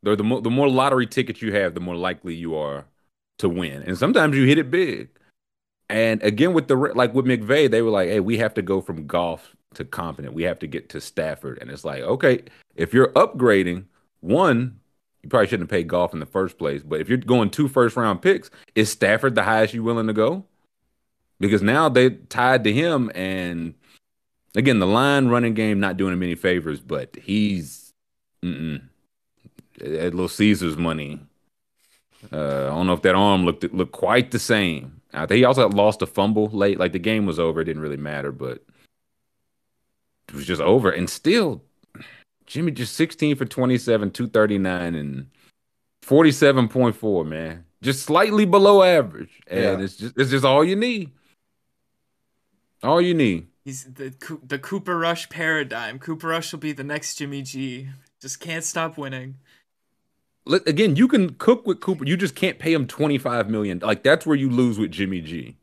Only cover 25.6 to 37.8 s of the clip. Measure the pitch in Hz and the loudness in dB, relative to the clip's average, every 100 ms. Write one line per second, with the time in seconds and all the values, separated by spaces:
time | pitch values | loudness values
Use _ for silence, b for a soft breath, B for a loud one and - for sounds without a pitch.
25.6 | 110 101 98 92 95 90 90 82 95 90 | 0 0 0 -2 -2 -2 -2 -2 0 0
26.6 | 80 73 64 71 64 - - 104 107 95 | -2 -10 -6 -8 -8 -16 -4 -2 0 -2
27.6 | 71 - - _ _ _ _ _ 87 71 | -8 -16 -20 _ _ _ _ _ -8 -6
28.6 | 80 71 65 _ _ _ _ _ - - | -8 -8 -14 _ _ _ _ _ -20 -20
29.6 | _ - - 78 87 85 90 - 107 101 | _ -14 -8 -4 -4 -2 -4 2 4 4
30.6 | 85 78 82 78 73 76 73 _ _ _ | 0 -2 -4 -4 -8 -14 -18 _ _ _
31.6 | _ _ _ _ _ _ - 76 73 69 | _ _ _ _ _ _ -12 -8 -4 -4
32.6 | 67 78 92 87 95 92 101 95 87 80 | -4 -2 0 2 4 4 4 4 2 0
33.6 | 87 92 87 - 104 120 127 117 - 110 | -4 -4 -4 -2 2 2 2 -6 0 0
34.6 | 92 76 65 73 _ - 80 110 123 135 | 0 -4 -12 -20 _ -8 0 4 4 6
35.6 | 110 101 104 107 95 - 101 107 107 104 | 4 4 2 2 -4 0 0 2 0 2
36.6 | 101 87 92 90 92 110 101 80 82 80 | 0 2 0 -2 -2 0 -2 0 -2 -2
37.6 | 80 76 | -4 -6